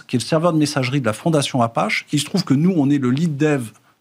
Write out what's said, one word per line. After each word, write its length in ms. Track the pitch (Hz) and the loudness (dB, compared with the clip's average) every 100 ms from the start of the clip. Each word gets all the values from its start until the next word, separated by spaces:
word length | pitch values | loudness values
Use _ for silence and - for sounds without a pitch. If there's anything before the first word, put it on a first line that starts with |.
| - | -4
qui 80 | |
est 60 | 123 | -4
le 40 | |
serveur 280 | - 160 175 | 0 0 2
de 60 | 160 | 2
messagerie 420 | 147 139 123 143 | 0 0 -2 -2
de 60 | 113 | -2
la 80 | |
Fondation 460 | 107 170 151 135 127 | -2 0 0 0 0
Apache. 460 | 117 156 208 - - | 0 0 -2 -4 -4
Il 80 | 147 | -4
se 40 | |
trouve 200 | - 185 | -2 -2
que 100 | - | 0
nous, 200 | 139 175 175 | 2 2 2
on 140 | 135 | 2
est 80 | 143 | 2
le 120 | 123 | 2
lead 260 | 131 175 139 | 0 0 0
dev 280 | 151 143 110 - _ _ | 0 0 -4 -16 _ _